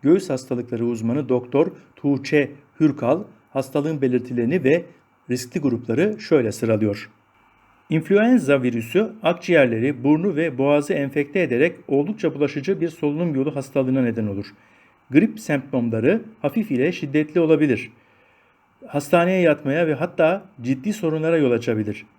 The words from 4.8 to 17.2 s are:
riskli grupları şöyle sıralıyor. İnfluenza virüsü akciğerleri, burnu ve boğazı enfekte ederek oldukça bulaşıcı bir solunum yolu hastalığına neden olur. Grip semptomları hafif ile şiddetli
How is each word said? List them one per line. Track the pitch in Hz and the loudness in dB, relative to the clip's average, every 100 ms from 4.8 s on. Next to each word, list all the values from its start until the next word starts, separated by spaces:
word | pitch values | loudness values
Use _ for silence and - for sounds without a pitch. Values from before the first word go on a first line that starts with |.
| 175 - _ _ - | 0 -20 _ _ -6
riskli | 123 123 - | -6 -4 -2
grupları | 135 117 - 117 202 214 | -2 -2 -2 0 0 -2
şöyle | - 151 113 | 2 2 2
sıralıyor. | 104 113 110 107 101 - _ _ _ _ _ _ _ _ | -2 0 0 0 -2 -10 _ _ _ _ _ _ _ _
İnfluenza | 156 156 196 226 254 143 139 | -4 2 4 6 4 4 2
virüsü | 123 117 113 180 220 - | 2 -2 -2 0 -2 -2
akciğerleri, | 160 170 - 165 131 113 127 131 | -2 -2 2 4 4 2 -2 -2
burnu | 127 156 196 151 | 2 2 2 -2
ve | 165 127 | -4 0
boğazı | 139 147 143 | 2 2 0
enfekte | 175 139 147 143 - | -2 -2 -2 -2 -2
ederek | 127 123 165 175 - | 0 2 0 -2 -2
oldukça | 139 147 214 165 | -2 0 -2 -4
bulaşıcı | 139 147 147 135 185 | 0 -2 -2 -4 -2
bir | 165 | -4
solunum | 156 147 147 175 | -4 -4 -2 -2
yolu | 135 139 143 | -2 -2 -4
hastalığına | 135 143 131 131 | -4 -2 0 2
neden | 123 113 107 | 0 0 -4
olur. | 98 101 - _ _ _ _ _ | -4 -8 -16 _ _ _ _ _
Grip | 131 214 - | 0 0 -4
semptomları | - 147 131 131 117 110 120 220 - - | -4 -4 -2 -4 -2 0 2 0 -4 -6
hafif | 143 - - | -4 -4 -2
ile | 127 147 | 0 0
şiddetli | 175 147 147 | -2 -2 -2